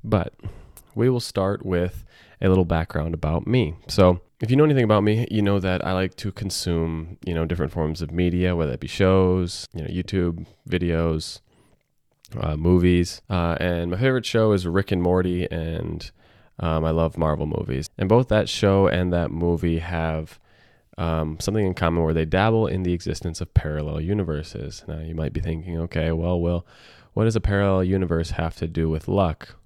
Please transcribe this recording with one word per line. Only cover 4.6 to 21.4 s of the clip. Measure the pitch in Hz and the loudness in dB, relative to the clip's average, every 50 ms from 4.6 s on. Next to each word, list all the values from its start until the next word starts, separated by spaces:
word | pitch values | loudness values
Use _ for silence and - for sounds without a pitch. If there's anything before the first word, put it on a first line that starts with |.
| 151 | 6
anything | 151 147 135 120 | 4 6 4 4
about | 107 107 104 101 | 4 4 4 4
me, | 107 107 110 120 - | 4 2 2 0 0
you | - 110 | 0 0
know | 104 101 101 101 | 2 2 2 2
that | 92 95 92 90 - | 2 0 -2 0 -2
I | - | -2
like | 92 92 95 90 - - | 0 0 0 -2 -4 -6
to | - 104 | -8 -8
consume, | - - 104 98 - - - 90 85 82 82 82 82 80 80 85 85 - - | -8 -6 -8 -6 -6 -4 -2 0 0 0 0 -2 -4 -6 -8 -10 -14 -10 -6
you | - 85 | -4 -2
know, | 80 82 | -2 0
different | 80 87 85 85 - - | 0 0 -2 -2 -2 -2
forms | 87 80 76 80 - | -2 -2 -2 -2 -4
of | 87 73 | -6 -6
media, | 82 85 90 90 85 90 90 90 90 | -2 0 0 2 2 2 2 2 2
whether | 85 80 73 | 0 0 -2
it | 62 - | -2 -6
be | - - | -8 -10
shows, | - - 98 92 95 95 92 92 90 92 90 87 - - - - - | -2 2 4 4 6 6 4 4 2 2 0 -2 -6 -10 -14 -12 -10
you | 85 | -10
know, | 76 - | -10 -6
YouTube | 87 90 90 - - 95 87 87 85 82 85 - _ _ _ - | -6 -6 -6 -2 -2 0 0 0 -2 -4 -10 -14 _ _ _ -4
videos, | - 90 87 87 85 82 82 82 80 78 80 - - - _ _ _ _ _ _ _ _ _ _ _ _ _ _ _ _ _ - - - | -4 -2 0 0 0 0 0 0 0 -2 -4 -8 -14 -16 _ _ _ _ _ _ _ _ _ _ _ _ _ _ _ _ _ -14 -8 -4
uh, | - 80 76 | -4 -2 -2
movies. | 76 80 87 90 90 87 90 90 87 87 87 - - _ _ | 0 4 4 6 6 6 6 6 4 2 0 -4 -14 _ _
Uh, | 101 90 85 85 82 - | -2 0 0 0 -2 -2
and | - 90 87 85 85 87 | -2 -2 -2 -2 -2 -4
my | 90 92 | -2 0
favorite | 120 135 131 127 110 | 0 0 0 0 -2
show | - - 117 110 110 104 | -2 0 2 4 4 4
is | 98 90 | 2 2
Rick | 87 82 95 95 - 101 | 0 0 0 0 0 0
and | 90 | 0
Morty, | 87 87 90 92 90 92 87 87 90 - | 2 2 2 2 2 0 0 -2 -2 -4
and, | - 82 80 80 82 80 80 80 78 78 - - - _ _ _ _ _ _ _ _ - | -4 -4 -4 -4 -6 -6 -6 -6 -8 -8 -10 -14 -18 _ _ _ _ _ _ _ _ -6
um, | - 82 80 80 80 | -2 0 0 0 0
I | 80 | 2
love | 80 82 82 80 78 80 | 2 2 0 0 0 0
Marvel | 80 78 76 73 76 76 | 0 0 0 -2 -2 -4
movies. | 76 - - - - 65 78 - _ - | -4 -4 -4 -4 -4 -6 -6 -8 _ -4
And | 104 92 | 0 4
both | 110 120 131 - | 4 4 4 2
that | 104 107 95 - | 0 0 0 0
show | - - - 101 98 98 98 90 | -2 0 2 4 4 6 4 4
and | - 87 90 90 | 4 2 0 0
that | 87 87 85 - | 0 0 -2 -2
movie | - 82 85 85 85 80 85 85 82 82 | -2 -2 0 0 0 0 0 0 0 -2
have, | 82 85 87 82 80 82 80 80 78 - - - _ _ _ _ _ _ _ _ _ _ _ - | -4 -4 -4 -4 -2 -2 -4 -4 -6 -10 -14 -20 _ _ _ _ _ _ _ _ _ _ _ -6
um, | 87 82 80 80 80 78 78 | -4 -2 0 -2 -2 -4 -6
something | 90 | -4